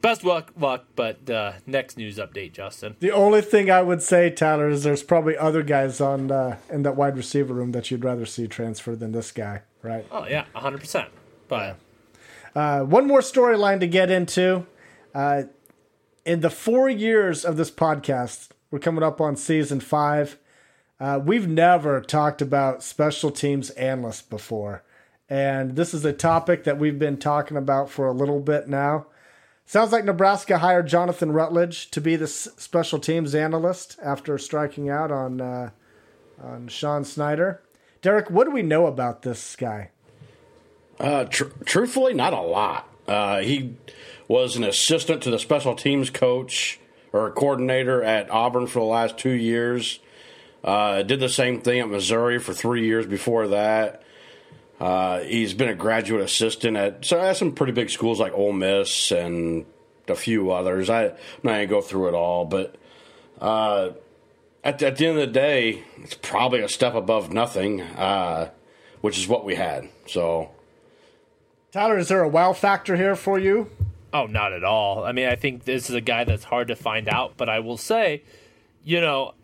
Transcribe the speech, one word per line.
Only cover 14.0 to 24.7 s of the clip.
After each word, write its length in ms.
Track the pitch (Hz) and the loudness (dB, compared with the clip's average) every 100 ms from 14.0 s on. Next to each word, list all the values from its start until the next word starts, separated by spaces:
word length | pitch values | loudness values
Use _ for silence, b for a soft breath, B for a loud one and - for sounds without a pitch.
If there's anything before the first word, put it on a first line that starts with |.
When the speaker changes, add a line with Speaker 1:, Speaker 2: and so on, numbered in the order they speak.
| 185 | 4
Speaker 2:
into. 560 | 185 175 - 185 185 175 b b b b | 2 0 2 2 2 -2 b b b b
Uh, 300 | 139 143 143 135 _ _ _ _ _ _ _ | -2 0 0 -2 _ _ _ _ _ _ _
in 160 | - 170 | -2 0
the 100 | 156 | 0
four 380 | - - 247 269 | -2 2 4 4
years 560 | 214 220 220 196 151 | 2 2 4 4 0
of 120 | 170 160 | -2 0
this 140 | 160 | -2
podcast, 800 | - 160 147 139 131 123 - - _ _ | 0 0 0 -2 -2 -2 -8 -20 _ _
we're 80 | 143 | -4
coming 220 | 165 160 | -2 2
up 160 | 156 156 | 0 2
on 160 | 156 139 | -2 -2
season 440 | - 160 147 139 | 0 0 0 -4
five. 560 | - 151 147 147 147 - b b b b b _ | -2 0 2 2 -2 -6 b b b b b _
Uh, 200 | 135 139 | -4 -2
we've 240 | 143 226 185 | 2 0 2
never 520 | 160 170 180 151 139 | 4 6 6 4 -2
talked 420 | - 151 151 147 | 0 0 0 0
about 400 | 139 139 135 127 | 0 2 2 -2
special 480 | - - 151 147 151 | -10 0 0 0 -4
teams 400 | 147 143 139 131 | -2 -2 -2 -4
analysts 520 | - 131 131 117 107 | -4 -4 -2 -6 -10
before. 600 | - 107 - 110 104 | -12 -14 -8 -8 -6